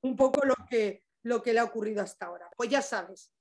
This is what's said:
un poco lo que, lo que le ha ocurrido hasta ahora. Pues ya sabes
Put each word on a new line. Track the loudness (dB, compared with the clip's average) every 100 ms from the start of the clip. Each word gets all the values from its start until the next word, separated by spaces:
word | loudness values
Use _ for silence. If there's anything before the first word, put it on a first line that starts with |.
un | -2 4
poco | 4 4 2
lo | 2 0
que, | 0 0 -4 _ _
lo | -2 -2
que | 2
le | 2
ha |
ocurrido | 2 -2 -4 -4
hasta | -6 -8 -12
ahora. | -12 -18 -6
Pues | 0
ya | 0
sabes | 0 -6 -8 -16 -20 _